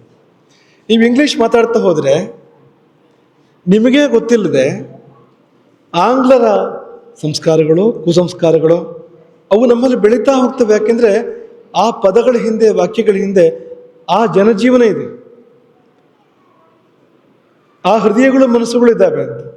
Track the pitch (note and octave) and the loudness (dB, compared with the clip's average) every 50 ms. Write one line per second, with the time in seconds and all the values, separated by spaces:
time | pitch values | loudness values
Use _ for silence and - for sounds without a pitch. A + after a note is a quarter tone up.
0 | _ _ _ _ _ _ _ _ _ _ _ _ _ _ _ _ _ - A3 A3+ | _ _ _ _ _ _ _ _ _ _ _ _ _ _ _ _ _ -2 0 2
1 | A3+ A#3+ B3 C4 D4+ C#4 - D4+ A3+ A3+ A#3+ A#3 A3+ A3+ A#3 A3 F#3+ F#3+ E3 D3+ | 2 2 2 0 0 -2 0 -2 0 0 2 0 0 0 -2 0 0 0 0 0
2 | C#3+ C3+ C#3 E3 G3+ - - - _ _ _ _ _ _ _ _ _ _ _ _ | 0 0 0 0 -2 -8 -14 -20 _ _ _ _ _ _ _ _ _ _ _ _
3 | _ _ _ _ _ _ _ _ _ _ _ _ _ F3+ F#3+ A3 A3+ B3+ B3 D4 | _ _ _ _ _ _ _ _ _ _ _ _ _ 0 2 2 2 2 2 2
4 | D4 C4+ A3+ A3+ A3+ - A#3+ A3+ G3 D#3 C#3 C3+ C3 D3 F3+ G#3+ - - - - | 2 2 0 -2 0 0 -2 0 0 -2 0 0 0 -2 -4 -8 -14 -16 -20 -20
5 | - - _ _ _ _ _ _ _ _ _ _ _ _ _ _ _ _ - E3+ | -20 -20 _ _ _ _ _ _ _ _ _ _ _ _ _ _ _ _ -2 -2
6 | F#3 A3+ B3+ C4+ B3+ B3+ C4+ B3 A3+ D#3+ D3+ A#2 - - - - - - - - | 0 0 0 0 2 4 4 4 4 2 0 0 -4 -6 -10 -14 -18 -20 -20 -20
7 | - - - - - D#3 D#3 - - E3 D#3+ D#3+ D#3+ D3+ D#3+ E3+ G3+ A3+ - - | -20 -20 -16 -10 -8 -8 -8 -4 -2 0 2 2 2 2 2 2 2 -2 -2 -2
8 | - E3+ D#3+ F3 F3 E3+ - - E3+ D#3+ D#3+ D#3+ D#3 D#3+ E3+ F3 F3 - - - | -4 0 0 0 0 -2 -4 -2 0 0 0 2 2 0 0 0 -2 -10 -16 -18
9 | - - - - - _ _ _ _ _ G3 G#3+ B3+ A#3+ A#3+ A#3 B3+ C4 B3 G3 | -20 -20 -20 -20 -20 _ _ _ _ _ 0 2 2 2 2 2 2 -2 0 0
10 | F#3+ G#3 A#3 A#3+ - C#4 C4+ C4 C4 A#3+ - - A#3+ G#3 G#3+ G#3+ - A3+ A#3 A#3 | 0 0 0 0 0 0 0 0 0 -2 -2 -2 0 0 0 0 0 -2 0 0
11 | A#3+ G#3+ G3 A3 A#3+ - - - - - - - - _ - E3+ G3 A#3 A#3+ - | 0 0 0 -2 -4 -6 -12 -14 -18 -20 -20 -20 -20 _ -4 -2 -2 -2 -2 0
12 | G3+ F#3+ F#3 A#3 A3 B3 B3 A3+ F#3 A3 A3 G#3+ A3+ G#3+ F#3+ F#3 F3+ F3 - A#3 | -2 2 2 2 2 2 0 0 -2 -4 -2 0 0 0 2 0 -2 -2 -2 -2
13 | G#3 G#3 G3 F#3+ G3 G3+ G3 G3 E3+ E3 E3 - - - - - - - _ _ | -2 -2 -2 -2 -4 -2 2 2 2 2 0 -4 -16 -18 -20 -20 -20 -20 _ _
14 | _ - F3 G#3 A#3 G#3 D#3 F#3+ G3+ A3 A#3 G3 A3+ B3+ B3+ B3 A#3+ G#3+ E3+ C#3 | _ -2 -2 0 0 0 0 2 2 2 0 2 0 2 2 2 2 2 0 -4
15 | C3+ - - - - - - - - _ _ _ _ _ _ _ _ _ _ _ | -8 -12 -14 -18 -20 -20 -20 -20 -20 _ _ _ _ _ _ _ _ _ _ _
16 | _ _ _ _ _ _ _ _ _ _ _ _ _ _ _ _ _ _ _ _ | _ _ _ _ _ _ _ _ _ _ _ _ _ _ _ _ _ _ _ _
17 | _ _ _ _ _ _ _ _ _ _ _ _ _ _ _ _ - F3+ G#3 A3+ | _ _ _ _ _ _ _ _ _ _ _ _ _ _ _ _ -2 0 0 2
18 | F#3+ G#3+ G3+ A#3 C4 C4+ B3+ B3+ C4+ B3 A#3 A#3+ A#3 A3+ - A#3+ A#3+ A#3 A3 F3 | 2 0 2 2 2 2 4 2 2 2 2 -2 -2 -2 0 2 2 2 2 2
19 | F#3+ F3 - - - - - - - - - | 0 0 0 -4 -6 -8 -10 -14 -16 -18 -20